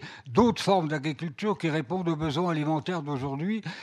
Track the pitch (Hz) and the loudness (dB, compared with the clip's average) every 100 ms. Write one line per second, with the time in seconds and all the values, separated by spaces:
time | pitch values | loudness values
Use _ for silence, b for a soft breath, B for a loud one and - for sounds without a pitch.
0 | B B - 120 240 - - 196 156 151 | B B -2 6 6 6 2 2 2 0
1 | 151 120 165 131 214 190 165 151 117 185 | -2 -4 -6 -4 -2 0 0 0 0 -2
2 | 170 156 160 147 180 160 151 156 - 180 | 0 0 0 0 0 0 0 0 0 -4
3 | 143 139 139 139 175 220 165 B | -2 -4 -2 -2 -2 -2 -4 B